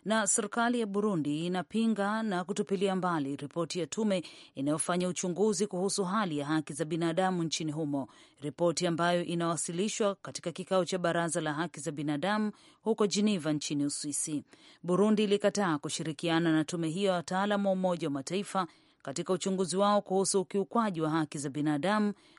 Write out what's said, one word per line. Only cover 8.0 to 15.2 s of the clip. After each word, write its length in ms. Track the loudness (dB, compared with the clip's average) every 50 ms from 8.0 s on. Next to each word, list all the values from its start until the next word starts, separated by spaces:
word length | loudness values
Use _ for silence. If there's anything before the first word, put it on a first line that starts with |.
| -4 -6 -12 -20 -20 -20 _ -10
ripoti 440 | -10 -8 -2 2 2 2 2 2 0
ambayo 380 | 0 0 2 2 2 2 2 0
inawasilishwa 880 | -2 -2 -2 0 -2 -2 -2 -4 -4 -2 -2 -2 -2 0 0 0 0 0
katika 380 | -4 -10 -12 -10 -8 -8 -8
kikao 320 | -8 -8 -4 0 2 2 2
cha 140 | 2 0 0
Baraza 420 | 0 2 2 2 2 0 0 -2
la 120 | -2 -2 -2
Haki 260 | -2 -4 -4 -6 -8
za 100 | -8 -6
Binadamu 640 | -4 -4 -2 -2 -2 0 0 0 0 0 -2 -2 -4 -8 -18 -20 -16 _
huko 240 | -2 -2 2 2 2
Geneva 460 | 2 2 2 2 2 2 2 0 0
nchini 320 | -2 -2 -2 -2 -2 0 0
Uswisi. 600 | 0 -2 -4 -6 -6 -4 -4 -4 -4 -4 -6 -6 _ -18 -20 -20 -20 -20 _
Burundi 420 | -2 0 2 4 4 4 4 4